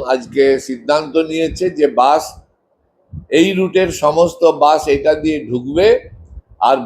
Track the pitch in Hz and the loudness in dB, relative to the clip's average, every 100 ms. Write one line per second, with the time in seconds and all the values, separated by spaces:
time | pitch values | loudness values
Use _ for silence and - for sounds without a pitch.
0 | 127 131 233 139 135 135 - 127 117 147 | -2 -4 -4 0 2 2 -2 -12 -2 -2
1 | 151 147 160 160 160 - 180 151 143 120 | 0 -4 -2 -4 -4 -4 -6 0 0 2
2 | 127 156 151 - _ _ _ _ _ _ | 2 2 -2 -16 _ _ _ _ _ _
3 | _ - - 147 180 185 185 185 185 - | _ -20 -2 2 2 2 -2 0 -2 -2
4 | 147 156 170 - 165 151 147 156 151 143 | -2 2 0 2 0 2 2 2 0 0
5 | 143 151 156 156 113 123 123 151 202 247 | 0 0 -2 -4 -4 -8 -4 0 2 2
6 | - - - - _ - 113 135 | -2 -20 -20 -20 _ -2 0 0